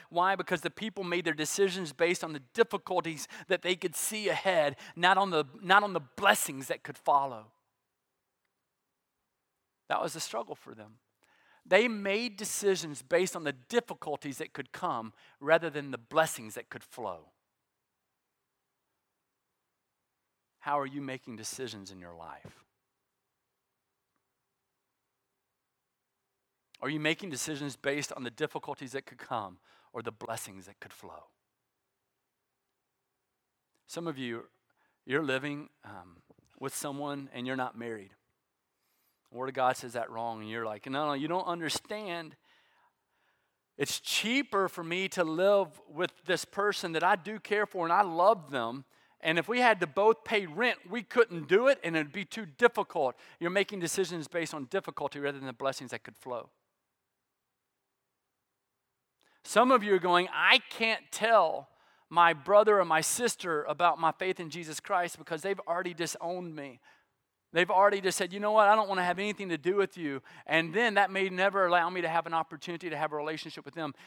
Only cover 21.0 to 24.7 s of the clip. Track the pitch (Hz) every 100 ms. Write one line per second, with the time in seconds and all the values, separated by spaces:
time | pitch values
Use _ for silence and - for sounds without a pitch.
21 | 139 131 - 110 110 - 127 107 95 92
22 | 87 85 82 71 - - _ _ _ _
23 | _ _ _ _ _ _ _ _ _ _
24 | _ _ _ _ _ _ _